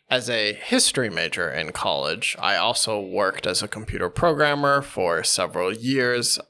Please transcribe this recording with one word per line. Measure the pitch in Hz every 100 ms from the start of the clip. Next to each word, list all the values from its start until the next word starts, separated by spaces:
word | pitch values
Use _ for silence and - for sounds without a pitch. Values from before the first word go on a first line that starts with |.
| -
As | 127 117
a | 117 104
history | 104 - 254 - 147 117
major | 82 82 85 82
in | 69 80
college, | - 98 73 71 90 - -
I | 92 95
also | 104 120 - 104
worked | 95 95 95 - -
as | 90
a | 101
computer | 107 110 98 90
programmer | - 170 147 147 143 143 143
for | 139 - 90 82
several | - - 90 85 90
years, | 110 120 135 123 123 117 - -